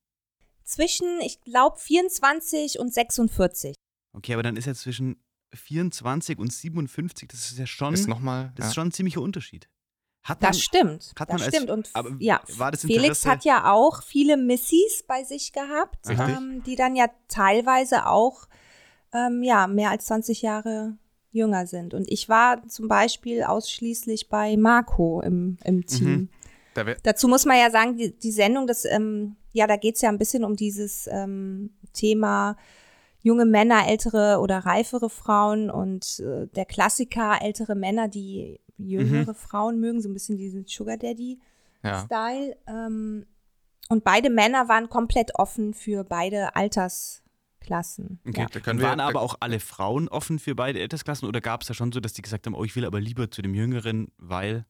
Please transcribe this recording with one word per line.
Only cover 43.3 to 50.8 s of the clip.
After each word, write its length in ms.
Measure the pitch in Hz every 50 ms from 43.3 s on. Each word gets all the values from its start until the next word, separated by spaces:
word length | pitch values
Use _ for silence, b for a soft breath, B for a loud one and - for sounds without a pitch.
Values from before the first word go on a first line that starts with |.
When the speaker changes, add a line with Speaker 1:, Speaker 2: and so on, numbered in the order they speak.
| _ _ _ _ _ _ _ _ _ _ - -
Speaker 1:
und 160 | 226 214 -
beide 260 | 196 190 220 247 269
Männer 380 | 233 220 208 226 262 262 254 233
waren 200 | 220 226 233 226
komplett 460 | - 240 233 226 - 254 226 - -
offen 400 | - 196 - - 240 214 214 214
für 300 | - - 214 208 196 190
beide 500 | - 175 170 175 190 208 202 196 - -
Altersklassen. 1700 | - 196 208 - 208 185 180 - - - - - - _ _ _ _ _ _ _ _ - - 180 170 175 - - - - - 185 - -
Speaker 2:
Okay. 180 | 123 107 -
Speaker 1:
Ja. 40 | 117
Speaker 3:
Da 140 | 113 - -
können 200 | - 117 113 120
Speaker 2:
Waren 180 | 131 123 139 143
Speaker 3:
wir, 60 | 139
Speaker 2:
aber 100 | 147 -
Speaker 3:
da 60 | 127
Speaker 2:
auch 140 | 113 123 - -
alle 180 | 120 120 117 107
Frauen 500 | - - - - 95 101 120 147 165 -
offen 300 | - 123 - - 165 147
für 160 | - 151 131
beide 260 | 117 123 139 131 90